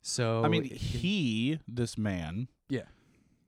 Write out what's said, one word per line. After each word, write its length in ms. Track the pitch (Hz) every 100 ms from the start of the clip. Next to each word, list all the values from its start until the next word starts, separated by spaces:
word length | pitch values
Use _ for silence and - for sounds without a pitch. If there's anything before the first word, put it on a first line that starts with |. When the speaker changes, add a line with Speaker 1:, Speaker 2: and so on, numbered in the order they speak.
Speaker 1:
So 420 | - - 113 113
Speaker 2:
I 40 | 113
mean, 160 | 170 139
Speaker 1:
it 20 |
can 60 | -
Speaker 2:
he, 800 | - - 180 208 135 110 123 156 -
this 300 | 120 117 -
man, 520 | 107 92 80 92 127 _ _
Speaker 1:
Yeah. 140 | 135 - - _ _ _ _